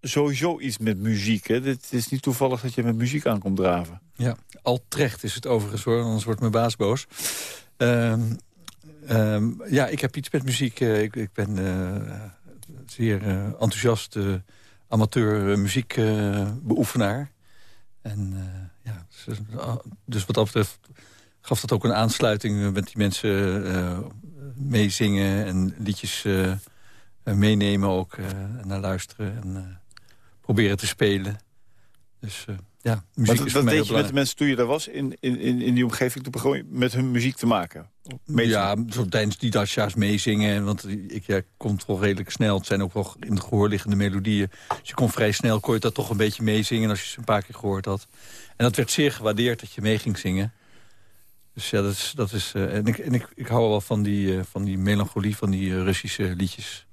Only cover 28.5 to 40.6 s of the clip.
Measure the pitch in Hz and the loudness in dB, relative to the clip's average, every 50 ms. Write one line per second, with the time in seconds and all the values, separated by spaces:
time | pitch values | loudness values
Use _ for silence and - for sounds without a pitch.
28.5 | 113 127 107 95 98 95 98 95 95 90 - - - - 107 107 110 117 104 92 | -8 -8 -6 -6 -6 -4 -2 -2 -2 -4 -6 -10 -10 -8 -6 -6 -6 -6 -8 -8
29.5 | 95 95 92 92 92 - - - - - - - - - - - - - - - | -8 -8 -10 -12 -16 -18 -20 -20 -20 -20 -20 -20 -20 -20 -20 -20 -20 -16 0 2
30.5 | 110 104 110 98 101 196 - - - - 113 101 101 98 95 101 104 104 - _ | 4 4 6 4 4 2 -2 -6 0 2 2 2 2 2 -2 -4 -8 -8 -12 _
31.5 | _ - - - - - - - - - - - - - - 104 - - - - | _ -20 -20 -20 -20 -20 -20 -20 -20 -20 -20 -20 -20 -12 -12 -12 -12 -10 -10 -10
32.5 | 101 92 92 _ _ _ - 113 117 107 90 _ _ - 120 104 117 123 143 139 | -10 -10 -12 _ _ _ -2 -2 -2 -2 -4 _ _ 2 4 4 4 4 4 2
33.5 | - 139 131 117 147 156 110 101 113 110 104 98 127 139 139 135 - - 147 143 | 2 4 4 6 4 4 2 2 2 2 2 2 2 0 0 0 0 0 2 2
34.5 | 135 120 123 117 139 156 - - 123 - 139 131 - - - 131 123 - 98 127 | 4 2 2 2 2 -2 -2 -6 -6 -4 -4 -4 -6 -4 -2 -2 -2 0 0 0
35.5 | 123 123 120 127 123 123 123 120 110 - 127 123 123 139 127 139 123 120 117 135 | 0 2 2 2 4 4 4 2 2 0 -2 -2 -2 -6 -10 -8 -8 -2 0 0
36.5 | 139 135 - - - 127 123 123 110 127 131 131 123 120 117 131 123 - - 117 | 0 0 -4 -8 -2 0 0 0 2 0 0 2 2 2 0 0 -2 0 0 2
37.5 | 117 98 87 82 - 78 82 - _ - - - 127 127 - - 151 117 117 117 | 2 2 0 -4 -10 -16 -18 -18 _ -20 -18 -16 -16 -16 -10 0 2 2 4 4
38.5 | 110 104 98 98 104 104 117 117 104 123 117 92 - 113 107 104 98 - - 120 | 4 4 2 2 0 -2 -2 -4 -2 -2 -2 0 2 2 2 2 0 0 -2 0
39.5 | 101 110 101 101 - - 107 104 92 117 104 101 104 101 - 117 107 104 107 104 | 2 2 0 0 0 0 0 0 2 0 2 2 2 2 2 2 2 2 2 2
40.5 | 101 101 | 2 0